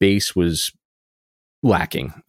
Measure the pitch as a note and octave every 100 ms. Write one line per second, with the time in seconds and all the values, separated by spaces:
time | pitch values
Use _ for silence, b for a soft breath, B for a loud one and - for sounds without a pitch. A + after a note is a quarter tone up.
0 | G2 G2+ - F#2 E2+ D#2 - - _ _
1 | _ _ _ _ _ _ B2+ F2+ - -
2 | C2+ -